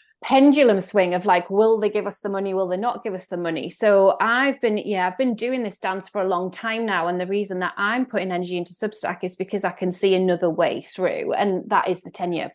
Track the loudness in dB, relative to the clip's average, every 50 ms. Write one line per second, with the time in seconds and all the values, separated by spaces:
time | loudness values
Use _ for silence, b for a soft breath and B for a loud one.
0 | B B B B -2 4 6 8 8 8 8 8 6 6 6 4 0 0 2 2
1 | 2 2 2 0 2 2 2 2 2 0 2 4 4 4 4 2 2 0 -2 -2
2 | -4 -4 -6 -8 -6 -6 -4 -4 -4 -2 -2 -2 -2 -2 -2 -4 -2 -4 -4 -4
3 | -6 -8 -8 -8 -10 -8 -8 -6 -4 -4 -4 -6 -6 -8 -6 0 2 4 6 6
4 | 6 6 4 4 2 2 2 2 2 0 0 0 0 -2 -2 -2 -2 -2 -2 0
5 | 0 -2 0 0 0 0 0 -2 -4 -4 -2 -2 -4 -6 -6 -6 -6 -6 -6 -6
6 | -8 -8 -4 -4 -2 0 0 -2 -2 -4 -8 -8 -8 -6 -4 -4 -2 -2 -2 -2
7 | 0 -2 -2 -2 -4 -2 -2 -4 -4 -4 -4 -4 -4 -4 -4 -2 -2 -2 0 -2
8 | -2 -2 -2 -4 -4 -2 -4 -4 -4 -4 -4 -6 -6 -6 -8 -6 -6 -6 -6 -6
9 | -6 -6 -6 -6 -6 -8 -6 -6 -8 -6 -4 -4 -4 -4 -4 -4 -4 -4 -2 0
10 | 2 2 4 4 2 2 2 2 2 0 2 2 0 0 0 -2 -8 -10 -8 -4
11 | -2 -2 -2 -2 -4 -4 -2 0 0 0 0 -2 -2 0 0 0 2 0 -2 -4
12 | -6 -12 -12 -8 -6 -4 -4 -4 -6 -6 -4